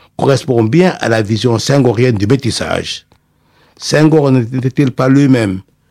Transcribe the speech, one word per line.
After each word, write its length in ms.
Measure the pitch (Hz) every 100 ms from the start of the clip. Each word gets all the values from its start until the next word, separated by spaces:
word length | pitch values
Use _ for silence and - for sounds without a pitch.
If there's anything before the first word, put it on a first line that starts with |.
| - -
correspond 460 | 135 135 - 120
bien 320 | 110 151 185 -
à 80 | 113
la 140 | 110
vision 360 | 101 110 123 110
senghorienne 560 | - 139 127 107 127
du 140 | 107 104
métissage. 760 | 135 117 - 80 90 85 - - _ _ _ _ _ _ _
Senghor 540 | - 147 156 156 139
n'était-il 600 | 131 117 131 127 - 139
pas 160 | - 131
lui-même 520 | 135 143 127 104 92 - _ _